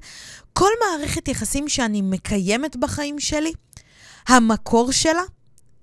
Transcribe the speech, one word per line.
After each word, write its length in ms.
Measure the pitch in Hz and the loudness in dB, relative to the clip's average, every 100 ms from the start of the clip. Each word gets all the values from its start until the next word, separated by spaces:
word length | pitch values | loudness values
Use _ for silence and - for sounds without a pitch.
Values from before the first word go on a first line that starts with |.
| - - - - - | -10 -20 -20 -20 -8
כל 160 | - 392 453 415 | 2 2 4 0
מערכת 420 | 311 294 330 285 | 0 -4 -4 -4
יחסים 420 | 247 214 277 294 | -4 -2 -4 -2
שאני 320 | - 226 208 | -2 0 0
מקיימת 720 | 190 190 - 202 185 233 302 247 | -2 -4 -2 -2 0 -2 -2 -4
בחיים 440 | 269 - 294 294 | -4 -2 -6 -6
שלי, 340 | - 302 320 330 _ - _ - - - - | -4 -2 -2 -6 _ -20 _ -20 -20 -12 4
המקור 640 | 247 220 214 - 226 247 | 6 6 0 2 2 2
שלה 320 | - 320 339 370 - _ - - - | 2 2 0 -2 -12 _ -20 -20 -10